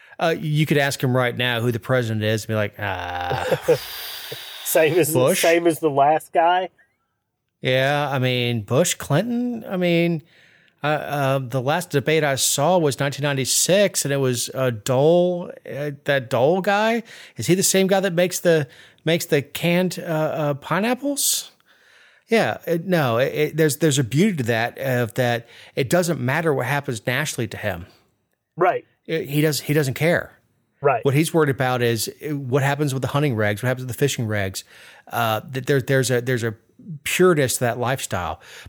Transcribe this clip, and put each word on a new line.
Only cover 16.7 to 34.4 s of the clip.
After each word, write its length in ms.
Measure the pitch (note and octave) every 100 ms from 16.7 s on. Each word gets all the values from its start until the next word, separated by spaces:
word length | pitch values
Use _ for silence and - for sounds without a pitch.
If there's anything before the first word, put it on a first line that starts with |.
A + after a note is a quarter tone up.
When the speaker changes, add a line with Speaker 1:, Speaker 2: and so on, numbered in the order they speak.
| G3+ A3 A#3 - - - -
Speaker 1:
Is 100 | A2+
he 80 |
the 80 | F3+
same 240 | - F#3+ F#3+
guy 140 | G3
that 120 | F#3+
makes 280 | E3+ F3+ -
the, 280 | F3+ D#3+ C#3 - - _
makes 220 | D#3 E3 -
the 140 | D3
canned, 580 | B2 - E3 F3 F#3 F3
uh, 40 |
uh, 520 | F3 D#3 D#3 D3 D3
pineapples? 960 | C#3 - F3 A3 B3+ C#4 C#4 - - - _ _ _ _ _ _ _ _
Yeah, 300 | A3+ C3+ - -
it, 200 | E3+ F#3
no, 320 | F3 C3 A2+
it, 160 | C#3
it, 220 | B2+ D3+ D3+
there's, 200 | D#3 -
there's 240 | E3 C3+
a 40 |
beauty 340 | A2+ C#3 A3 E3
to 40 |
that, 340 | A#2 A2+ A#2 -
of 360 | C3+ B2 A#2
that 320 | - B2 A#2 - - - -
it 120 | B2+
doesn't 320 | F3 F3 C#3
matter 320 | B2 D3 E3
what 140 | C3+ A#2+
happens 400 | C#3+ C#3 A2+ -
nationally 400 | B2 D#3 - A2+
to 80 | -
him. 300 | G#2 F2 F2+ _ _ _ _ _ _ -
Speaker 2:
Right. 280 | F3+ E3+ - _ -
Speaker 1:
It, 220 | D#3+ -
he 120 | D3
does, 180 | D#3 C#3
he 120 | -
doesn't 220 | D3 C3+
care. 380 | A#2 D#3 D#3 - - _ _ _ _
Speaker 2:
Right. 220 | C#3+ A#2+
Speaker 1:
What 100 | C#3
he's 180 | C3+ E3
worried 160 | E3+ D3
about 340 | C3+ B2+ B2
is, 260 | A#2+ A2+ -
uh, 280 | - D3 C#3+
what 260 | C3 C#3+
happens 300 | C#3 C#3+ D3+
with 80 | C3
the 80 | B2+
hunting 260 | C#3+ D3
regs, 280 | A2 G#2 G#2
what 60 | B2
happens 180 | B2+ B2+
with 100 | A#2
the 20 |
fishing 280 | C#3+ - A2
regs. 360 | G#2